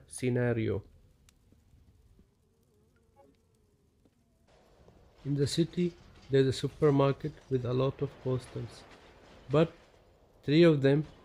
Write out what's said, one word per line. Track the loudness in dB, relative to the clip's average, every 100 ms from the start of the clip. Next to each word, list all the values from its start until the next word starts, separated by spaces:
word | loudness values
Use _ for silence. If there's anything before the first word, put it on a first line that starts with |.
| -10
scenario. | -8 -4 -2 -2 -2 -2 -4 -8 -20 _ _ _ _ _ _ _ _ _ _ _ _ _ _ _ _ _ _ _ _ _ _ _ _ _ _ _ _ _ _ _ _ _ _ _ _ _ _ -20 -20 -20 _
In | -6 -2
the | -2
city, | -2 -2 -2 -4 -6 -18 -20 -2
there's | 0 2
a |
supermarket | 0 -6 0 2 4 2 0 -8 -12 -6
with | -6
a | -2
lot | -2 -2 -4
of | -8 -8
posters, | -6 -6 -6 -12 -12 -16 -20 -20 -20 -20 -20 -20 -2
but | 0 0 -2 _ _ _ _ _ _
three | 0 4
of | 6 6
them | 4 2 0 -10